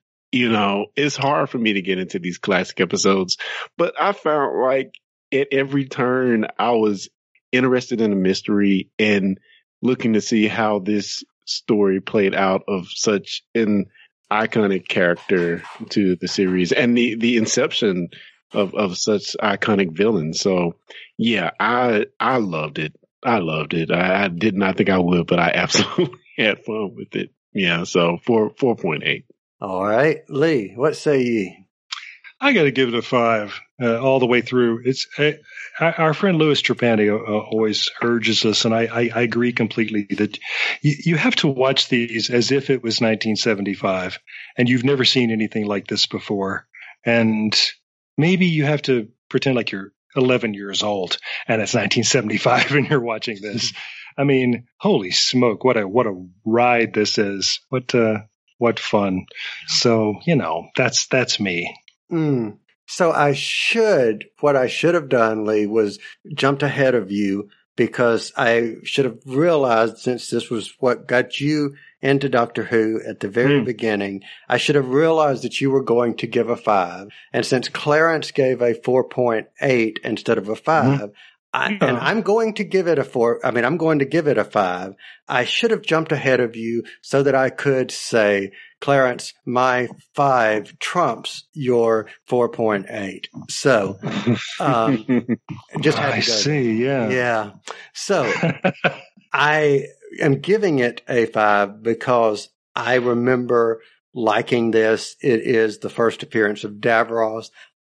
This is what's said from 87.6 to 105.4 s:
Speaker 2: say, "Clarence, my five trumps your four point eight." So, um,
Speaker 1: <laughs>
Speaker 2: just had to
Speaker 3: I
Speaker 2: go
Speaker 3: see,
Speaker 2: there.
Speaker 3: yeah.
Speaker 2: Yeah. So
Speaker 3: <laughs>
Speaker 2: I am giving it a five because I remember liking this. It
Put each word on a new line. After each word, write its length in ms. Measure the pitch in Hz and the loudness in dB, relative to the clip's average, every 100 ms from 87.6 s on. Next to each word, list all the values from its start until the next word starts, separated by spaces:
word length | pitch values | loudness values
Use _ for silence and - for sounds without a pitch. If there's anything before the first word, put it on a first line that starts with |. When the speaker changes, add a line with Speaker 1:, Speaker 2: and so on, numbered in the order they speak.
| 143 135 123 | 0 0 -2
Speaker 2:
say, 640 | - - 120 104 101 98 - - _ | -6 -2 2 4 2 -2 -10 -20 _
"Clarence, 520 | - 139 131 120 - - - | 0 2 2 0 -10 -14 -4
my 400 | 123 127 123 120 - _ | 0 2 2 -2 -8 _
five 640 | - 143 127 110 107 104 - | -2 2 2 2 0 -4 -10
trumps 720 | - 175 160 117 - - - | -6 -2 0 -2 -8 -14 -14
your 520 | - 127 123 117 110 104 - - | -6 0 2 2 2 -2 -12 -4
four 220 | 123 120 | 0 0
point 360 | 117 113 104 95 | 0 0 0 -4
eight." 380 | 110 98 92 - - - | -8 -10 -10 -14 -16 -12
So, 480 | - 143 123 95 98 - - - 117 - - | -2 2 2 2 -4 -8 -4 -2 -2 -4 -4
um, 480 | 165 123 113 120 110 | 0 2 2 0 0
Speaker 1:
<laughs> 720 | 123 120 113 - - - - | -2 0 -4 -6 -18 -12 -2
Speaker 2:
just 160 | 151 147 | 0 0
had 120 | 143 | 0
to 40 | 117 | -2
Speaker 3:
I 0 | |
Speaker 2:
go 40 | |
Speaker 3:
see, 600 | 117 113 143 147 123 110 | -2 -2 0 0 0 0
Speaker 2:
there. 260 | 123 139 113 | 0 0 0
Speaker 3:
yeah. 0 | |
Speaker 2:
Yeah. 420 | 127 123 113 104 - - - - - | 0 0 -2 -4 -10 -16 -16 -16 -12
So 360 | - 190 127 | -2 0 0
Speaker 3:
<laughs> 1000 | 160 170 - 185 - - - - _ _ | -2 -2 -2 -2 -2 -2 -4 -12 _ _
Speaker 2:
I 520 | - 147 151 151 139 139 - - - | 0 2 4 4 2 0 -10 -18 -2
am 180 | 156 135 | 0 0
giving 400 | 143 214 202 143 | 2 0 2 2
it 220 | 120 120 - | 0 -2 -2
a 180 | 127 113 | 0 2
five 560 | 113 107 104 101 107 | 2 4 4 2 -2
because 640 | 113 113 - 123 113 104 - _ _ - | -4 -2 0 2 2 0 -6 _ _ -6
I 200 | 113 127 | 0 0
remember 840 | 123 120 120 127 123 120 117 113 - _ _ | 2 2 2 2 2 2 2 0 -8 _ _
liking 580 | - 110 107 123 120 117 | -4 0 2 2 0 2
this. 440 | 113 110 110 - - | 4 4 2 -2 -6
It 200 | 143 113 | 0 0